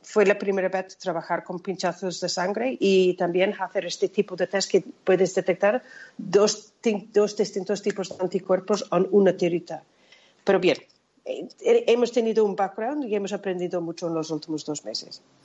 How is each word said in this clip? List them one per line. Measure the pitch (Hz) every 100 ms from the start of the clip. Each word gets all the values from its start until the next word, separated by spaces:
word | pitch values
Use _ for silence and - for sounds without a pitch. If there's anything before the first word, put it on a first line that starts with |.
Fue | - 214
la | 196 202
primera | 202 196 185
vez | 185 185 -
trabajar | 185 165 160 170
con | - 180
pinchazos | 196 170 180 170 190 175
de | 175
sangre | 180 180 202 254 -
y | 196 190 185
también | 180 175 180 196 196
hacer | 185 202
este | 175 - 190
tipo | - 196
de | 180 180
test | 196 -
que | 185
puedes | - - - 160 185
detectar | 196 180 170 202 247 - - - -
dos | 208 196 214 - - _
ti-, | 233 208 -
dos | 208 208 208
distintos | 202 202 180 202
tipos | 208 196 180
de | -
anticuerpos | 180 185 - 185 185 196 -
en | 180 190
una | 208 190 180
tirita. | 180 170 - 156 - _ _ - _ _
Pero | - 185
bien, | 175 135 - _ _ _ -
eh, | 123 170 - - 233 233
hemos | 240 233
tenido | 233 226 220 208
un | 185
background | 190 - 226 294
y | 247
hemos | 208 196
aprendido | 202 202 180 180 180
mucho | 165 170 170
en |
los | 160 156
últimos | 156 165 156
dos | - 147 -
meses. | 120 - - _ _